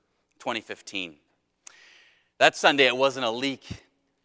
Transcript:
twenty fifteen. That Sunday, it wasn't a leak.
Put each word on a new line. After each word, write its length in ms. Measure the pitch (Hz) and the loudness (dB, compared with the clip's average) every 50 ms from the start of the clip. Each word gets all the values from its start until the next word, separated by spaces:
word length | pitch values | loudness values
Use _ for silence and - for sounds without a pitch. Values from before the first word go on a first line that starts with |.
| _ _ _ _ _ _ _ _ | _ _ _ _ _ _ _ _
twenty 220 | - 135 120 113 107 | -10 -8 -8 -8 -10
fifteen. 520 | - 107 - - - - 98 92 85 76 71 _ _ _ _ _ _ _ _ _ - - - - - _ _ _ _ _ _ _ _ _ _ | -12 -16 -16 -16 -14 -12 -10 -10 -10 -14 _ _ _ _ _ _ _ _ _ _ -20 -20 -20 -20 -20 _ _ _ _ _ _ _ _ _ _
That 180 | 135 156 - | 2 2 2
Sunday, 300 | - - 180 151 139 139 | 4 2 2 4 4 2
it 100 | 127 120 | 2 2
wasn't 300 | 127 135 139 127 135 131 | 2 0 0 0 -2 -4
a 40 | 113 | -4
leak. 380 | 113 120 131 139 135 - - - - - _ _ _ _ _ _ _ _ _ | -4 -2 -4 -6 -6 -8 -12 -16 -18 -18 _ _ _ _ _ _ _ _ _